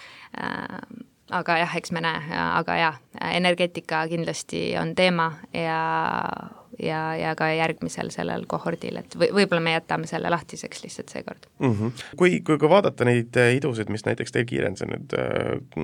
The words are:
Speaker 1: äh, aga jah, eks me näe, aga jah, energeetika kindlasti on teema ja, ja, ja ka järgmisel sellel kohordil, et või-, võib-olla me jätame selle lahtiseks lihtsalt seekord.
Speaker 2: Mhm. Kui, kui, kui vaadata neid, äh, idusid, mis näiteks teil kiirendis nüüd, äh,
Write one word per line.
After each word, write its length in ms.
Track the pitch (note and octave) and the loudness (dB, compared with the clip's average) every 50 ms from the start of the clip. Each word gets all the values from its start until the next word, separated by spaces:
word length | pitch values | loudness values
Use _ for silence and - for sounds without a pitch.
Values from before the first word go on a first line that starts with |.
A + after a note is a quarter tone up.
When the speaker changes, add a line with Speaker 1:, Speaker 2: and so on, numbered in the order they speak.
| - - - - - - - | -16 -20 -20 -20 -18 -14 -10
Speaker 1:
äh, 760 | - - - - - - - - - - - - - - - _ _ _ - | -6 -6 -4 -4 -4 -6 -8 -10 -12 -12 -14 -14 -16 -18 -20 _ _ _ -4
aga 240 | - F#3 D#3+ - E3+ | -4 -2 0 2 2
jah, 200 | D#3+ F3 E3 D#3+ | 4 2 2 0
eks 180 | E3+ - - F3 | -4 -4 -4 -4
me 60 | E3 E3 | -2 0
näe, 160 | E3 D#3+ E3 D3+ D#3 E3 | 0 -2 -2 -4 -4 -2
aga 380 | - - A#2 F3 E3 E3 F3 F3 | 0 0 2 2 2 2 2 2
jah, 200 | E3+ E3 D#3+ D#3 - _ _ - - - | 2 2 2 0 -2 _ _ -10 -6 -4
energeetika 800 | E3 E3+ F3 F3+ F3+ F3 F3+ F3+ F3 F3+ E3+ E3 - E3 D#3 D#3+ | -2 2 4 4 4 4 4 2 0 -2 -4 -6 -4 -2 -2 -2
kindlasti 640 | E3 E3+ E3 E3 E3 E3 - - - - E3 E3 F3 F3 | -2 -2 -2 -2 -2 -4 -6 -6 -6 -4 -4 -2 -2 0
on 140 | E3+ E3+ E3 E3 | -2 -2 0 2
teema 340 | F#3 F#3 F#3 F3 E3+ D#3+ D#3+ D#3 - - - - | 4 4 4 4 4 2 0 -2 -6 -12 -8 -6
ja, 240 | E3+ E3+ E3 D#3+ D#3+ D#3+ D#3+ D#3+ D#3+ D#3+ - - - - - - - - - - - - - - | -4 -2 0 0 0 0 0 0 0 0 0 0 -2 -2 -2 -4 -6 -8 -12 -14 -18 -20 -18 -10
ja, 240 | - - D#3+ D#3 D#3 D#3+ D#3+ D#3+ | -6 -4 -2 -2 -2 -2 -4 -4
ja 160 | E3 E3 D#3+ D#3+ | -2 -2 -2 -2
ka 120 | - D#3+ | 0 0
järgmisel 640 | D#3 D#3 D#3+ D#3+ E3 D#3 - E3 E3+ - - - - | 0 2 2 0 0 -2 -2 -6 -6 -6 -6 -6 -6
sellel 320 | - - - E3+ - - - | -4 -4 -4 -4 -4 -4 -4
kohordil, 500 | - - - - E3+ E3+ E3 - - - - | -4 -6 -4 -4 -4 -4 -4 -6 -8 -8 -8
et 160 | - - - | -10 -8 -2
või-, 140 | E3 E3+ - | 0 0 2
võib-olla 320 | F3+ G3+ G3 F#3+ F3 E3 E3 | 4 4 2 4 2 2 2
me 80 | E3 | 2
jätame 380 | D#3+ E3 - - D#3 D#3+ D#3+ D#3+ | 0 0 0 -2 -4 -4 -4 -4
selle 160 | E3+ D#3+ - | -4 -4 -2
lahtiseks 560 | E3+ E3+ E3 - - - D#3 - - - - - | 0 -2 -2 -4 -6 -14 -12 -12 -12 -12 -12 -14
lihtsalt 300 | - - - - - - | -14 -12 -14 -14 -12 -10
seekord. 320 | - - - - - - - _ - | -12 -10 -10 -12 -14 -16 -18 _ 0
Speaker 2:
Mhm. 340 | D3 C3 A2 G2+ A2 A#2 A#2+ - - - - - | 0 2 2 2 0 -4 -4 -6 -12 -8 0 4
Kui, 220 | F3+ F3+ F3+ D#3 - | 4 6 4 4 2
kui, 160 | - D#3 C#3+ | 2 2 4
kui 100 | D3+ D3+ F3 | 6 6 6
vaadata 340 | G#3 F#3+ D#3+ A#2+ - B2 | 6 6 4 2 2 4
neid, 240 | B2 A#2+ A#2+ A#2 A#2+ - B2 | 4 4 4 2 2 4 4
äh, 140 | B2 A#2+ B2 | 6 6 6
idusid, 320 | C3+ - D3 A#2+ A2+ G#2+ | 4 2 0 -2 -2 -2
mis 160 | G2+ G2+ G#2+ - | -2 -4 -2 0
näiteks 320 | A2 A2+ - - - - | -2 -2 -2 -2 -2 0
teil 80 | A#2+ B2 A#2+ | 0 0 0
kiirendis 340 | - C2+ - G2+ F#2+ - - | 0 0 0 0 -2 -4 -6
nüüd, 320 | - - - - - - | -6 -6 -6 -6 -4 -2
äh, 400 | - B1+ B1 - - - - - - - - - - | -2 0 0 0 0 0 0 -2 -4 -4 -6 -6 -4